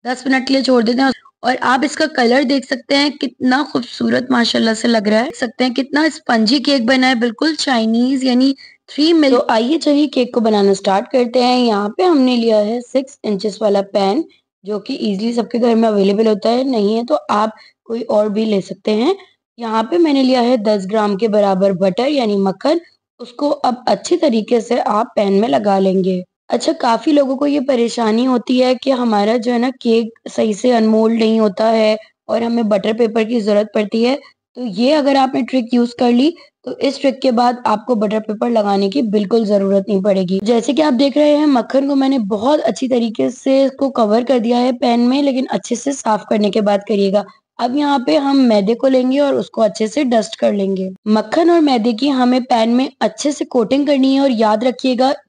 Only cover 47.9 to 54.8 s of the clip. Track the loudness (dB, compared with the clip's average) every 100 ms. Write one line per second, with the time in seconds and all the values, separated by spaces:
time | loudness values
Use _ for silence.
47.9 | 0 0 0 2 2 4 2 2 0 2
48.9 | 2 2 0 0 -2 -4 -2 -2 0 -4
49.9 | 0 0 0 -2 -2 -2 0 -2 -4 -6
50.9 | -8 -2 -2 0 0 4 4 4 2 0
51.9 | 0 0 2 2 0 0 0 2 0 -2
52.9 | _ -6 -2 -4 -4 -2 -2 0 0 2
53.9 | 2 2 2 2 2 2 2 0 -2